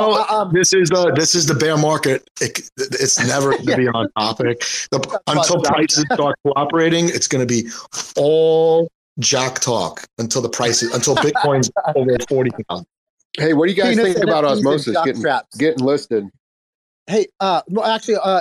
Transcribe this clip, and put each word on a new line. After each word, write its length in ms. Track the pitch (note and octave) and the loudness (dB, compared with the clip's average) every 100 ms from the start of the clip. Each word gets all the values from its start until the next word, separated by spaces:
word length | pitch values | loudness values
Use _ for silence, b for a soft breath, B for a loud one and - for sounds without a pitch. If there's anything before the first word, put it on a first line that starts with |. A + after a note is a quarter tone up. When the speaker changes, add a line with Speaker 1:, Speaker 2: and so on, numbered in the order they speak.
| G#3+ | 2
Speaker 1:
though? 60 | G#3 | 2
Speaker 2:
uh, 200 | - G#3+ | 0 0
um, 80 | G3 | 2
Speaker 1:
This 180 | F3 F#3 | 2 4
is 160 | F#3+ E3 | 4 4
the, 240 | F3+ F3 D3+ | 4 2 2
this 180 | D#3 | 2
is 120 | F3 D#3+ | 0 0
the 80 | |
bear 220 | C3+ D#3 D3+ | 0 2 2
market. 460 | D3+ D3+ C#3 C3+ _ - | 2 2 0 -2 _ -8
It, 300 | A#2+ - - - | -6 -6 -12 -8
it's 400 | C3+ B2+ C3+ - B2+ | -6 -2 0 0 0
never 240 | C#3 C#3 | 0 0
gonna 120 | - | 0
Speaker 2:
<laughs> 20 | |
Yeah. 120 | - C3 | 0 0
Speaker 1:
be 120 | B2+ | 0
on 200 | A#2 G2+ G#2+ | 0 -2 -2
topic. 440 | G#2+ A2+ B2 A#2+ B B B | -4 -2 -2 -2 B B B
The, 80 | C#3 | -6
Speaker 2:
Talk 200 | - - - | -4 -6 -2
about 100 | D3+ D#3+ | 0 2
Speaker 1:
until 140 | E3+ | 0
Speaker 2:
jock 120 | D3 | 0
Speaker 1:
prices 240 | D3 D#3 D3+ | 0 0 0
Speaker 2:
itch. 80 | D3 | 0
Speaker 1:
start 260 | - C#3+ - C#3+ | 0 -2 -2 -2
cooperating, 640 | C#3 C#3+ E3 E3 E3 E3+ | -2 0 2 2 2 0
it's 180 | - - | -2 -2
gonna 180 | C3+ | -2
be 240 | A#2+ A#2+ A#2 B B B B - | 0 -2 -2 B B B B 0
all 720 | C#3+ D#3+ D#3+ D#3+ E3 E3 E3 _ _ - | 2 4 4 4 4 2 0 _ _ -4
jock 400 | A2 C3 C3 - | -2 0 -2 -4
talk 460 | C3 A2 E2 - - - | -2 -2 -2 -8 -16 -8
until 240 | A2+ C3+ | -4 -2
the 60 | A#2 | -4
prices, 460 | - A#2+ A2+ A#2 | -2 -2 0 -2
until 220 | B2 D3 C#3 | -2 0 2
Bitcoin's 560 | D3 A3+ D3 C3+ B2 G3 | 2 0 0 0 0 -2
Speaker 2:
<laughs> 140 | E3 C#3+ | -2 0
Speaker 1:
over 200 | B2+ B2 - | 0 0 0
forty 240 | C3 B2+ A2+ - | 0 -2 -4 -10
thousand. 180 | F2 F2 _ _ _ _ - | -10 -12 _ _ _ _ -4
Speaker 3:
Hey, 160 | D#3+ | 0
what 140 | D3 F3 | 2 2
do 60 | |
you 40 | F#3+ | 2
guys 200 | A3 A3+ | 2 2
Speaker 2:
Penis 180 | G3 | 2
Speaker 3:
think 100 | F3+ | 2
about 200 | G3 D#3 | 0 2
Speaker 2:
N 60 | D3 | 2
F 40 | G#2+ | 2
Ts 0 | |
and 80 | C3+ | 2
Speaker 3:
osmosis 260 | D3+ B2+ | 0 0
Speaker 2:
jock 100 | E3 C3+ | -2 0
Speaker 3:
getting, 140 | A#2 | -2
Speaker 2:
straps. 360 | C#3+ B2 - A2 | -2 -2 -4 -2
Speaker 3:
getting 280 | D#3 C3+ | 0 0
listed? 440 | C3 C#3+ - A2 G2+ _ _ _ _ _ _ _ - | 0 0 -2 -4 -4 _ _ _ _ _ _ _ -4
Speaker 2:
Hey, 180 | G#3 F#3 - | -2 -2 -2
uh, 220 | F#3+ D#3+ - | -2 -2 -2
well, 160 | G#3 A3 | -4 -2
actually, 280 | A3 - G3+ | -2 -2 -2
uh, 180 | F#3+ F#3 | 0 0